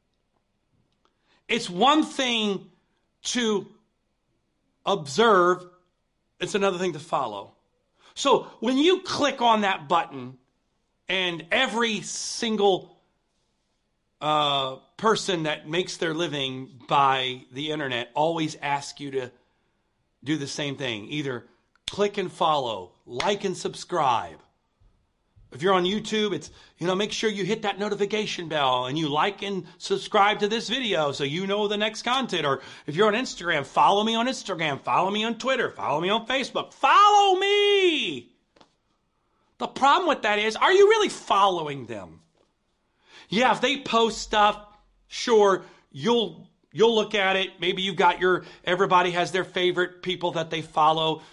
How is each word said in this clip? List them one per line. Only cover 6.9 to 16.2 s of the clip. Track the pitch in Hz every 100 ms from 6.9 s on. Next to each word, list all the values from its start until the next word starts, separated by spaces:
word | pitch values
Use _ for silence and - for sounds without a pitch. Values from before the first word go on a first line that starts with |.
to | 156
follow. | - 160 123 101 110 _ _ _ _ _ _ -
So | 285 233 - -
when | 220 262
you | 320 370
click | - - 277 269
on | 240 214
that | 202 190 143
button | 170 160 139 123 131 _ _ _ _ _ _ -
and | 185 180 170 165
every | 220 262 214 233 208
single, | - - - - 233 220 202 175 - _ _ _ _ _ _ _ _ _ _ _ _ -
uh, | 151 151 147 139 131 131 _ -
person | 214 208 - 175
that | 156 151 151
makes | 165 185 -
their | 170
living | 156